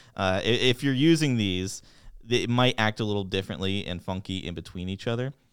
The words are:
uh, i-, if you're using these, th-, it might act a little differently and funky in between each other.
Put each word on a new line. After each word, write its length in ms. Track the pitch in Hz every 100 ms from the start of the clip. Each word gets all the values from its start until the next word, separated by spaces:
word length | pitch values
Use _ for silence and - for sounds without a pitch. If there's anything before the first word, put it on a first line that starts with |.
| - -
uh, 260 | 95 92
i-, 40 | 98
if 340 | 117 123 123
you're 100 | 139
using 460 | 131 160 160 151 120
these, 460 | 101 90 95 - - - - - 113
th-, 180 | 120 95
it 40 |
might 240 | 120 127 -
act 200 | 110 107
a 40 |
little 200 | 107 101
differently 640 | 95 95 95 76 95 98 -
and 160 | 90
funky 360 | - 92 - 92
in 160 | 82 82
between 340 | - 90 90
each 160 | 98 -
other. 280 | 117 131 - _